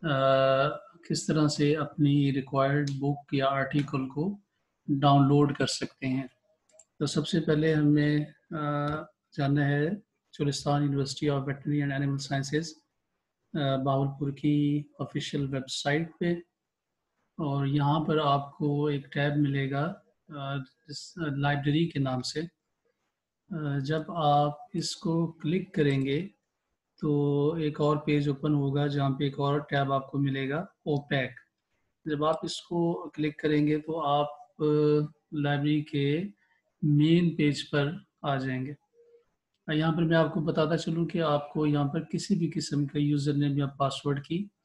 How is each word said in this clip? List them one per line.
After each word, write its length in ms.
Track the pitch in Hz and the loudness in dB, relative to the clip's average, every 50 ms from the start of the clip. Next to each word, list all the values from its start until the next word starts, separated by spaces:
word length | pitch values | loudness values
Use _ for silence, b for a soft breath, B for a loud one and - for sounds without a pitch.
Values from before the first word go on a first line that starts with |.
| - 165 143 135 135 135 135 135 135 135 135 135 139 147 151 - - - - - - - | -4 -2 0 2 4 4 4 4 4 4 4 4 2 0 -2 -4 -10 -18 -20 -20 -6 -4
किस 200 | 160 - - - | -4 -2 0 0
तरह 200 | 156 151 151 147 | 2 2 2 2
से 260 | 147 - 147 143 151 | 2 2 2 2 2
अपनी 580 | 160 147 143 - - 147 143 143 143 143 139 | 2 -2 -4 0 2 4 4 6 4 4 2
required 580 | 131 139 131 - - 139 135 139 143 147 147 139 139 135 | 2 0 -2 -2 0 0 2 2 2 0 0 -2 -4 -2
book 340 | 139 143 143 143 - - - | -2 -2 -2 -4 -6 -4 -2
या 140 | 139 135 135 | 0 0 0
article 580 | 139 135 131 131 - 147 139 - - 135 131 | 0 0 -2 0 0 -2 -2 -2 -4 -4 -6
को 340 | 131 - 147 156 196 202 - - _ _ _ _ _ _ _ _ - | -4 -4 -4 -4 -4 -4 -6 -12 _ _ _ _ _ _ _ _ -4
download 640 | 147 139 143 143 139 139 139 135 143 143 147 139 139 | 0 4 6 6 8 8 6 6 6 6 6 4 2
कर 120 | - 135 127 | 0 -2 -2
सकते 400 | - - 131 123 - _ 135 131 | -2 -4 -8 -10 -10 _ -6 -4
हैं। 220 | 131 135 135 - - _ _ _ _ _ _ _ _ - _ _ _ _ | -4 -4 -4 -6 -12 _ _ _ _ _ _ _ _ -20 _ _ _ _
तो 60 | 156 | -4
सबसे 340 | 139 - 160 147 - - 170 | -2 -2 -2 -2 0 0 0
पहले 340 | 156 - 156 151 156 160 160 | 2 2 2 2 2 2 2
हमें, 520 | 151 151 147 147 151 147 147 147 151 151 147 - _ _ _ 170 | 4 4 4 4 4 4 2 2 0 -2 -4 -10 _ _ _ -8
अ, 580 | 156 151 147 147 143 147 147 151 151 160 - _ _ _ _ - - | -6 -4 -4 -2 -2 -2 -4 -4 -6 -8 -12 _ _ _ _ -6 -2
जाना 280 | 143 139 143 147 143 | 0 2 2 2 2
है 360 | 139 143 143 147 160 208 202 - _ _ _ _ _ - | 2 2 2 0 0 -2 -6 -8 _ _ _ _ _ -6
चोलिस्तान 540 | - 151 143 139 - - 147 143 143 147 143 | -4 -2 -2 -2 -2 -2 0 0 2 2 0
University 420 | 139 139 135 135 - - - 147 | 0 0 -2 -4 -4 -2 -2 0
of 160 | 143 139 135 | 0 0 -2
Veterinary 380 | 143 139 139 - 151 147 147 143 | -4 -6 -6 -4 -4 -2 -2 -2
and 160 | 139 139 135 | -2 -2 -2
Animal 180 | 143 139 139 139 139 - | -2 -2 -2 -4 -4 -4
Sciences, 400 | 139 139 135 139 143 151 165 160 - - _ _ _ _ _ _ _ _ _ _ _ _ _ _ - | -4 -4 -4 -2 -2 -4 -4 -4 -8 -16 _ _ _ _ _ _ _ _ _ _ _ _ _ _ -6
अ, 220 | 165 143 135 135 131 | -4 -2 0 -2 0
बहावलपुर 540 | 131 139 135 135 139 139 139 - 143 139 | 0 0 0 2 0 -2 -2 -4 -6 -6
की 580 | 139 - - 147 147 147 147 147 147 147 147 - _ - | -6 -2 0 0 2 2 2 2 0 -2 -4 -8 _ -10
official 460 | 139 - - 147 143 - - 147 143 131 | -10 -6 -6 -6 -6 -6 -4 -4 -4 -4
website 640 | 139 135 127 - - - - 147 143 156 165 165 - _ | -4 -6 -6 -8 -8 -6 -2 0 0 0 -2 -4 -6 _
पे, 340 | 175 175 175 175 - _ _ _ _ _ _ _ _ _ _ _ _ _ _ _ _ _ _ - | -2 -2 -2 -4 -6 _ _ _ _ _ _ _ _ _ _ _ _ _ _ _ _ _ _ -6
और 280 | 165 147 139 139 139 135 | -4 -2 -2 -2 0 0
यहाँ 320 | 139 147 143 143 143 160 | 0 2 2 2 2 2
पर 200 | 151 - 160 156 | 2 0 0 2
आपको 680 | 156 143 139 139 139 - - - 160 147 143 143 147 151 | 2 2 2 2 0 -4 -8 -4 -2 -2 0 0 0 0
एक 180 | 143 139 139 - - | -2 -4 -6 -6 -4
टैब 220 | 143 143 147 143 | -2 0 0 2
मिलेगा, 480 | 147 147 139 139 139 139 135 139 139 147 - - - _ _ _ _ _ - | 2 2 2 0 0 -2 -2 -2 -2 -4 -4 -6 -10 _ _ _ _ _ -18
अ, 280 | 160 143 139 135 139 139 | -14 -12 -8 -8 -6 -8
जिस, 560 | 131 - _ _ _ - 143 - - - - 180 | -8 -10 _ _ _ -18 -16 -16 -16 -16 -10 -6
लाइब्रेरी 680 | 165 147 139 139 143 143 143 139 135 151 143 156 170 | -4 -4 -2 0 0 0 0 0 0 0 2 2 2
के 140 | 165 - 143 | 0 0 -2
नाम 220 | 139 135 127 127 | -2 0 -2 -4
से। 200 | 123 - - 151 | -4 -6 -6 -6
अ, 1400 | 165 170 - _ _ _ _ _ _ _ _ _ _ _ _ _ _ _ _ _ _ _ 185 160 151 143 139 143 | -6 -8 -10 _ _ _ _ _ _ _ _ _ _ _ _ _ _ _ _ _ _ _ -8 -6 -4 -2 -2 -2
जब 260 | 135 139 156 160 156 - | -2 -2 -2 -4 -4 -4
आप 600 | 170 175 156 147 143 147 147 147 147 - - - - | -4 0 2 4 6 6 4 2 0 -4 -10 -8 -6
इसको 520 | 175 160 - - - - 170 165 165 170 165 | -6 -4 -4 -6 -6 -4 -2 0 0 0 -2
क्लिक 460 | - - - 147 165 190 185 - - | -4 -6 -4 -2 -2 -2 -2 -2 -2
करेंगे 480 | - 151 143 139 135 135 135 139 151 180 202 - _ _ _ _ _ _ _ _ _ _ _ _ _ | 0 2 2 2 2 0 0 -2 -2 -4 -6 -12 _ _ _ _ _ _ _ _ _ _ _ _ _
तो 560 | - 156 147 143 143 143 143 143 143 147 165 165 | -2 0 0 2 2 2 2 2 2 0 0 0
एक 240 | 156 151 147 - | -2 -4 -2 0
और 160 | 151 147 151 151 | 0 2 2 0
पेज 300 | 151 - 147 147 143 147 | 0 0 0 2 2 0
ओपन 260 | 139 135 - 151 151 | -2 -2 -2 0 0
होगा, 340 | 143 139 139 135 143 147 147 | 2 0 0 0 0 0 0
जहाँ 240 | 143 143 139 139 | 0 0 0 0
पे 160 | 135 135 147 139 | 0 0 -2 -4
एक 120 | 135 - | -2 -2
और 220 | 139 139 143 151 | -2 0 0 -2
टैब 300 | 147 - 151 139 139 135 | -2 -2 -2 0 0 0
आपको 260 | 139 135 135 - - 139 | 0 -2 -2 -4 -2 -2
मिलेगा, 580 | 139 139 135 135 135 131 139 156 185 - - _ _ | 0 0 0 -2 -4 -4 -4 -4 -6 -8 -14 _ _
ओपैक। 500 | 170 147 139 139 - 143 139 127 120 - - - _ _ _ _ _ _ _ _ _ _ _ _ 156 | -4 -2 -2 -2 -2 -2 -2 -2 -4 -6 -12 -20 _ _ _ _ _ _ _ _ _ _ _ _ -6
जब 160 | 151 143 151 | -4 -2 0
आप 180 | 156 160 156 - | 0 0 0 -4
इसको 680 | 165 - - - - 175 175 170 170 170 185 - 147 - | -6 -8 -10 -10 -6 -2 0 0 0 -2 -4 -8 -10 -8
क्लिक 240 | - 151 151 151 - | -4 -4 -4 -4 -2
करेंगे 380 | - 156 151 147 147 147 151 151 | 0 2 2 2 2 2 0 -2
तो 160 | 151 156 156 | -2 -4 -6
आप, 340 | 165 151 143 143 147 147 147 - - - - _ - | -4 0 0 2 2 0 -2 -4 -10 -18 -20 _ -4
अ, 40 | 156 151 151 151 151 151 151 151 151 151 - _ _ _ - | -2 0 2 2 4 4 4 2 2 -2 -6 _ _ _ -6
लाइब्रेरी 480 | 151 143 143 143 143 143 147 151 151 | -4 -2 0 0 0 0 0 0 0
के 420 | 147 - - 143 139 139 147 160 190 202 202 _ _ _ _ _ _ _ _ _ - | -2 -2 -2 -2 0 0 0 -2 -2 -6 -10 _ _ _ _ _ _ _ _ _ 0
मेन 440 | 151 147 147 147 156 165 175 175 165 | 2 4 4 6 6 6 6 4 2
पेज 320 | 147 - 151 147 143 143 | 2 2 2 2 2 0
पर 440 | - - - 147 143 143 170 202 - _ _ _ - | -4 -2 0 0 0 0 -4 -8 -12 _ _ _ -4
आ 120 | 147 139 131 | -2 -2 -2
जाएंगे। 380 | 131 131 131 131 131 139 147 - _ _ _ _ _ _ _ _ _ _ _ _ _ _ _ _ _ - | -2 -4 -4 -4 -6 -8 -10 -14 _ _ _ _ _ _ _ _ _ _ _ _ _ _ _ _ _ -2
अ, 40 | 156 | 0
यहाँ 200 | 151 160 165 156 | 2 2 2 2
पर 100 | 160 170 | 2 2
मैं 140 | 160 165 165 | 4 4 4
आपको 240 | 160 151 - 180 | 4 4 2 -2
बताता 340 | 151 165 156 165 156 151 165 | -2 0 0 0 2 2 0
चलूँ 300 | 160 - - 160 165 170 | 0 -2 -2 -2 -2 -2
कि 140 | 165 - 175 | -2 -2 -2
आपको 460 | 165 151 147 147 147 - - 160 151 | 0 2 0 0 -2 -4 -4 -2 0
यहाँ 200 | 151 147 147 143 | 2 2 2 0
पर 140 | 139 143 165 | 0 -2 -4
किसी 360 | 156 - - 170 - - 202 | -6 -4 -6 -6 -2 -2 0
भी 120 | 165 170 156 | 0 0 -2
किस्म 380 | - 165 147 - 151 143 147 | -4 -6 -6 -4 -2 -2 -2
का 140 | 139 - 147 | -2 -2 0
यूजर 340 | 147 147 147 143 139 151 147 | 0 2 0 0 0 0 0
नेम 240 | 143 147 143 139 143 | 2 0 0 0 0
या 80 | 143 | -2
पासवर्ड 540 | 139 - - 139 135 - - - 143 143 139 | -4 -2 -2 -2 -2 -2 -4 -4 -2 -2 -2
की 320 | 143 - 165 175 202 - - _ _ | -4 -4 -6 -6 -6 -8 -12 _ _